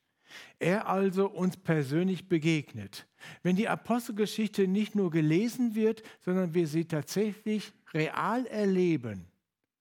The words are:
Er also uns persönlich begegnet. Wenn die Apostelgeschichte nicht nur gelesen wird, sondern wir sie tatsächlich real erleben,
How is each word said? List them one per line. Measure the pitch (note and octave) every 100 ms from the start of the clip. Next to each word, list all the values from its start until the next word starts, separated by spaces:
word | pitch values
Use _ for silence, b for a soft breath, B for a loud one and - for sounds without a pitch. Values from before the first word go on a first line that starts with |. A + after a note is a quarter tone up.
| _ _ B B B B
Er | E3 G3+ G3+
also | F#3+ G3 F#3 G3
uns | E3 F#3 -
persönlich | - D#3+ C3 D3+ F#3 F3+ -
begegnet. | E3+ D#3 D#3+ C3+ A2 G2 - - B B B
Wenn | F3 F#3
die | A#3
Apostelgeschichte | E3+ - A#3+ A#3+ G#3 G#3 - G#3+ - F#3+
nicht | G3 G#3 G3+
nur | F#3
gelesen | D#3+ D3+ E3 A#3 A#3 A#3+ G#3+
wird, | A3 A3 B B
sondern | - F#3 F3+ E3+
wir | D#3+
sie | D#3 E3
tatsächlich | D#3 C#3+ F#3 G#3+ F#3+ G#3+ G#3+ - - -
real | D#3 D#3 - E3+ A#3+ A#3+
erleben, | G#3+ G3+ F#3 F3+ D#3 A#2 G2 E2+ _ _ _ _ _